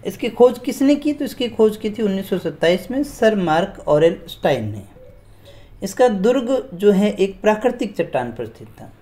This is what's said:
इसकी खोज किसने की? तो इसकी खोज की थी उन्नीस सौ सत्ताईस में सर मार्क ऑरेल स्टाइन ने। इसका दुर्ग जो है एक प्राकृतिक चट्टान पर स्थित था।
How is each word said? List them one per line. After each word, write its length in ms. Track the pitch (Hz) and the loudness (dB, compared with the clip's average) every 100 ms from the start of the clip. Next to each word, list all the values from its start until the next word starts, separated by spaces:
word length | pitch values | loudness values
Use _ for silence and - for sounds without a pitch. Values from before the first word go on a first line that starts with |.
| - | -10
इसकी 240 | - 240 | -6 -6
खोज 300 | 226 247 254 | 2 2 2
किसने 360 | - - 269 294 | -8 0 2 2
की? 180 | 294 | 0
तो 120 | 294 269 | -4 -6
इसकी 240 | - 240 | -6 -6
खोज 280 | 226 220 214 | 2 0 2
की 120 | 214 | -8
थी 140 | 208 | -2
उन्नीस 260 | 208 190 190 | -2 -2 -4
सौ 80 | 185 | -4
सत्ताईस 540 | 170 147 165 180 - | -4 0 0 0 -2
में 120 | 254 | -4
सर 320 | 285 - 220 214 | -4 0 2 2
मार्क 480 | 170 160 196 - - | 0 0 0 -6 0
ऑरेल 340 | 151 165 185 - | 4 4 2 -12
स्टाइन 440 | - 175 131 107 | -4 0 0 -4
ने। 100 | 104 - - - - _ - - - - - | -10 -14 -20 -20 -20 _ -20 -20 -20 -20 -10
इसका 240 | 196 - 247 | -10 2 2
दुर्ग 640 | 196 208 262 233 269 - | 4 2 2 0 -2 -4
जो 180 | 175 202 | 2 4
है 200 | 196 208 | 4 2
एक 300 | 202 190 - | 2 -2 2
प्राकृतिक 540 | 208 214 247 247 220 - | 0 2 0 0 -6 -4
चट्टान 360 | - 135 120 | -4 -4 -4
पर 140 | 113 110 | -8 -12
स्थित 220 | - 110 | -12 -20
था। 260 | - 113 - | -20 -20 -20